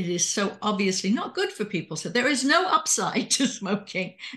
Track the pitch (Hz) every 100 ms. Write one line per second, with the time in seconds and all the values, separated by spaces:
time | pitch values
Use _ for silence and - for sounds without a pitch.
0 | 175 175 - - 196 - 208 202 196 190
1 | 202 254 - - 403 - 208 175 - 156
2 | 165 233 262 269 269 330 370 330 - -
3 | 175 - - - 277 - 190 202 - 185
4 | 180 - -